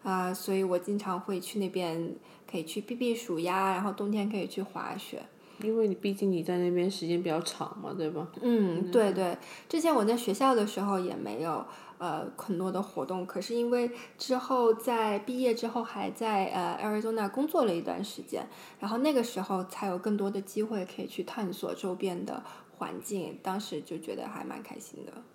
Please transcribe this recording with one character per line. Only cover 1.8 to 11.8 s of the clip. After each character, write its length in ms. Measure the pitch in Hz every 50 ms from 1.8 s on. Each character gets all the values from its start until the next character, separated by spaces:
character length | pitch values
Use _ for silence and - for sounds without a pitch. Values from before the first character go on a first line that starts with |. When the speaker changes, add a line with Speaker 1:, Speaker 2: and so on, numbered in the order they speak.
| 180 170 160 165 170 165 - - - - - - - -
Speaker 1:
可 120 | - 180
以 40 | 156
去 160 | 160 - 214
避 140 | 202 - 240
避 220 | 240 254 240 233
暑 240 | 226 233 - 175 160
呀， 320 | 170 175 180 190 196 190
然 100 | 190 180
后 100 | 196 208
冬 200 | 196 - 208 202
天 180 | 208 214 202 208
可 80 | 214 202
以 80 | 175
去 160 | - - -
滑 340 | 190 - - - - - -
雪。 240 | 202 - - - - - - - - - - - - -
Speaker 2:
因 120 | 214 220
为 120 | 226 226 208
你， 80 | 190
毕 180 | 185 - 202 196
竟 180 | 196 - 196
你 120 | 190 170 165
在 160 | - 180 175
那 100 | 180 175
边 220 | 175 175 175 190
时 160 | 196 - 165 160
间 160 | 175 175 180
比 40 | 175
较 140 | 156 160
长 340 | 175 - - - 151 - - 208
嘛， 100 | - - - 185
对 140 | 165 151
吧？ 160 | 175 156 160 170 - -
Speaker 1:
嗯， 440 | - 247 240 226 208 185 170 170 185
Speaker 2:
嗯。 80 | 180
Speaker 1:
对， 200 | - 247 220 202 180
对。 220 | 185 190 175 175 - - - - - - -
之 140 | - 330
前 100 | 311 330
我 140 | 311 254 208
在 100 | 208 233
学 160 | 240 233 -
校 220 | 196 208 269 269 262
的 140 | 233 208 214
时 120 | - -
候 200 | 190 202 196 185
也 160 | 180 180 196
没 260 | - - 104 104 117
有， 240 | 156 170 156 117 - - - -